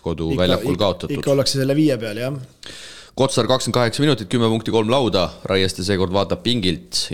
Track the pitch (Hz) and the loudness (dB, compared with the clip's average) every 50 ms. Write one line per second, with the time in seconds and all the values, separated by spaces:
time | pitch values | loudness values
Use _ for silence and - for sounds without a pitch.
0 | - 85 82 73 80 80 82 87 90 90 87 92 110 135 - - 104 95 87 - | -8 -6 -4 -4 -2 -2 0 2 2 2 2 0 0 -2 0 0 0 0 0 -2
1 | - - 143 - - 147 139 139 131 - - 135 135 135 139 151 156 151 131 113 | -6 -6 -6 -4 0 0 2 2 2 0 0 -2 0 0 2 2 2 2 2 0
2 | 113 110 104 110 123 135 147 135 127 - - _ - - - - - - - - | -4 -6 -6 -6 -6 -6 -6 -8 -12 -16 -20 _ -20 -18 -18 -18 -18 -18 -20 -20
3 | - - _ - 131 131 - 131 110 110 127 127 - 120 104 123 120 113 - - | -20 -16 _ 0 0 2 2 0 2 2 2 0 0 0 2 2 2 2 2 2
4 | 139 156 139 - 98 - - 120 117 113 110 110 110 - 107 113 107 110 120 143 | 2 2 2 0 0 -2 0 2 2 2 2 0 -2 0 0 2 2 2 2 2
5 | 131 107 92 95 87 80 - - - - 95 95 95 92 - - 90 98 101 90 | 2 2 2 2 0 0 -2 -10 -4 0 2 2 2 0 0 -4 -2 0 2 2
6 | 92 87 92 98 98 - 98 92 - 113 123 120 90 92 82 - - - - - | 0 2 2 0 2 0 -2 -2 0 -2 0 2 2 0 0 -2 -6 -6 -4 -4
7 | - - | -4 -2